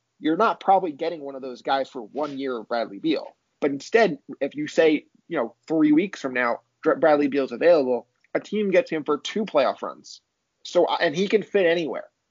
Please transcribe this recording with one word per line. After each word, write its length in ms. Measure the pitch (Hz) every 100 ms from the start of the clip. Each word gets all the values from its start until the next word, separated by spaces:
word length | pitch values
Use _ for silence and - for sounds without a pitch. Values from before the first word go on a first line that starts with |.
| _ _
you're 200 | 147 165
not 220 | 220 175
probably 320 | - 190 180
getting 280 | 139 160 170
one 140 | 139
of 80 | 135
those 180 | 131 120
guys 300 | - 135 131
for 100 | 135
one 380 | 104 107 151 135
year 180 | 135 123
of 120 | 107
Bradley 300 | 120 107 98
Beal. 380 | 98 147 - _ _ _
But 100 | 151
instead, 480 | 139 - 226 214 147 _ -
if 140 | -
you 120 | 135 151
say, 380 | - 160 151 - _ _
you 80 | 165
know, 180 | 117 _ _
three 240 | 160 151
weeks 300 | 151 196 -
from 100 | 135
now, 280 | 123 123 117 _ _
Dr-, 140 | 156 151
Bradley 320 | 160 147 147
Beal's 240 | 139 131
available, 540 | 117 147 170 131 120 - _ _
a 80 | 160
team 300 | - 208 202
gets 200 | 180 175
him 140 | 160
for 140 | 147 143
two 260 | - 202
playoff 380 | 214 151 120 98
runs. 400 | 101 65 - - _ _ _ _
So, 220 | - 175 170
uh, 100 | 139
and 160 | 170
he 140 | 156 196
can 140 | 214
fit 240 | - 202 175
anywhere. 400 | 175 156 98 - _ _